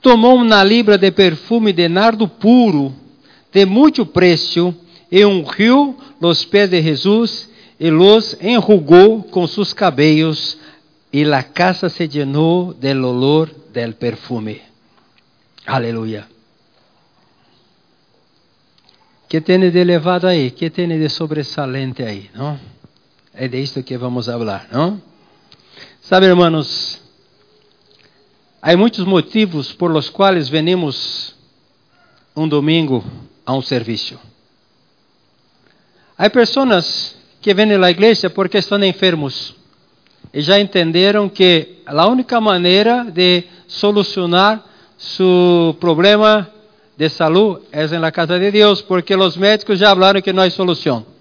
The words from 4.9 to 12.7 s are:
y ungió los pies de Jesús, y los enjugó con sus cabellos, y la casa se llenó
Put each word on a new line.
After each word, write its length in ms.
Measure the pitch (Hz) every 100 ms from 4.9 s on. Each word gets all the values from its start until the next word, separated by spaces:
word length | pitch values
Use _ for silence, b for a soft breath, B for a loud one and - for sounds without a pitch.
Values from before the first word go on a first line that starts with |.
| b b
y 140 | 185
ungió 760 | 208 190 147 - 220 262 285 262 B B
los 240 | 170 160 -
pies 240 | 202 196
de 140 | 175
Jesús, 680 | 160 143 190 214 233 - - b b b
y 100 | 165
los 480 | 160 190 220 214 -
enjugó 840 | 185 240 190 202 143 175 202 220 -
con 160 | 185 165
sus 260 | - 196
cabellos, 840 | - 185 139 151 151 160 156 - - B B _ _ _
y 140 | 143 151
la 260 | 135 123
casa 380 | - 180 180 175
se 180 | - 165
llenó 680 | 147 139 143 160 180 180